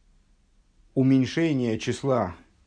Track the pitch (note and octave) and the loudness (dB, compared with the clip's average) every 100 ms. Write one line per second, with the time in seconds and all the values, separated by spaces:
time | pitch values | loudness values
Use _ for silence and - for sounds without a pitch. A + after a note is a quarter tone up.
0 | _ _ _ _ _ _ _ _ _ - | _ _ _ _ _ _ _ _ _ 0
1 | C3 C3+ B2 - E3 C#3 A#2+ A2 - A#2 | 2 4 2 0 0 0 -2 -2 -4 -4
2 | C3+ B2+ F#2+ - - _ | -2 0 -2 -6 -20 _